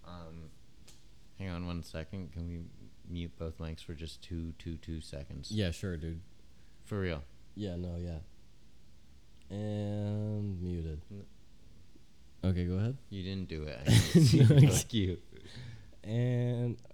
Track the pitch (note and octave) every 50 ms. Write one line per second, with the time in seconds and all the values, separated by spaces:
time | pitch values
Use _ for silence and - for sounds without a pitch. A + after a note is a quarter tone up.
0 | - E2+ F2 F2 E2 D#2+ D#2+ E2 D#2+ D2+ - - - - - - - - - -
1 | - - - - - - - - G2 F#2+ F2 E2+ F2 F2 F2 E2+ D#2 - - D#2+
2 | D#2+ - - G2 F2+ D2 D2+ E2+ E2+ E2+ F2 E2 E2 E2 - - - - - -
3 | - F2 F2 F2 E2+ E2 - - E2 E2 D#2+ - E2 D#2+ D#2+ - - - E2 D2
4 | D#2+ D#2 - - - - F2 E2 E2 E2 D#2 - - F2 E2 D#2 - - E2 D#2+
5 | D#2 - - C#2+ C#2+ - - C#2+ C2+ D2+ G#2 G#2+ G2+ F2 E2 - - G2 F2 D#2
6 | D#2+ E2 E2 E2 - - - - - - - - - - - - - - A2 G2+
7 | F#2+ F2+ E2 C#2+ C2 - - - - - - G2 G#2 G2 F2 F2 F2+ F2+ E2+ E2+
8 | F2 F2 E2+ D#2 - - - - - - - - - - - - - - - -
9 | - - - - - - - - - - F#2+ G2+ G#2+ G#2+ G#2 G#2 G#2 G#2 G#2 G#2
10 | G#2 G#2 G#2 G#2 G#2+ G#2+ G#2+ G#2 G#2 G2+ F#2+ E2+ F2+ F2+ F2+ E2+ D#2+ D#2+ D2+ D2+
11 | - - G2+ G2+ G2 - - - - - - - - - - - - - - -
12 | - - - - - - - - - F#2 F#2 F2 F2 F2 F2+ F#2 G#2+ A#2 C3 C#3
13 | - - G#2 G2 F2 F#2 F#2+ F#2+ F2+ - E2 D#2 D2+ D2+ C2 - - - A2+ A2
14 | G2+ - - E3+ D#3+ A#2+ A2 B2+ C3 A2 D3 C#3 C3 - F#2 - - - - A2
15 | F#2+ F#2 F2 - - - - - - - - - - - - - - - - -
16 | - G2+ A2 A#2+ B2 B2 B2 A#2+ B2 B2 B2 A#2+ B2 A#2+ A2+ - - -